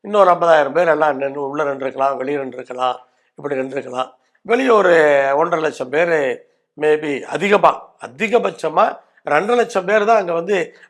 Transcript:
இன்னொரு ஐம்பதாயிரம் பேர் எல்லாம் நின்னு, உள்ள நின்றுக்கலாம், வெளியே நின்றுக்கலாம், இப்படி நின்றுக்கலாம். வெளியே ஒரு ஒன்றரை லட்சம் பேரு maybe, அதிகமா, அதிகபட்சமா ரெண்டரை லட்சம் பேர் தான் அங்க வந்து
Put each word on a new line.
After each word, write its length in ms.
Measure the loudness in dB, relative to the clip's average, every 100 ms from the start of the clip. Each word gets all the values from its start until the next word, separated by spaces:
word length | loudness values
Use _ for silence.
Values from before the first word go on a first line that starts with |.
இன்னொரு 280 | -4 2 4
ஐம்பதாயிரம் 420 | 4 4 4 4
பேர் 160 | 0 2
எல்லாம் 300 | 2 2 0
நின்னு, 300 | -4 -6 -8
உள்ள 160 | -4
நின்றுக்கலாம், 540 | -4 -4 -8 -2 -2 -2
வெளியே 200 | -4 -6
நின்றுக்கலாம், 580 | -6 -12 -14 -4 -4 -4 -10 _ _ -14
இப்படி 200 | -8 -6
நின்றுக்கலாம். 580 | -6 -8 -8 -8 -8 _ _ _
வெளியே 280 | -4 -2 2
ஒரு 220 | 2 4 4 4 4 2 0
ஒன்றரை 240 | 0 0
லட்சம் 300 | -2 -6 -6
பேரு 600 | -2 0 0 -2 -4 -12 _ _ -4
maybe, 400 | 0 0 0 -6
அதிகமா, 760 | -6 -4 0 4 4 2 -6 _ -18
அதிகபட்சமா 920 | -6 0 0 0 -4 -4 0 0 -2 _ _ -2
ரெண்டரை 300 | -2 0 0
லட்சம் 300 | 0 -2 0
பேர் 180 | 0
தான் 140 | 2 2
அங்க 160 | 0
வந்து 420 | -4 -2 -2 -2 -10 -20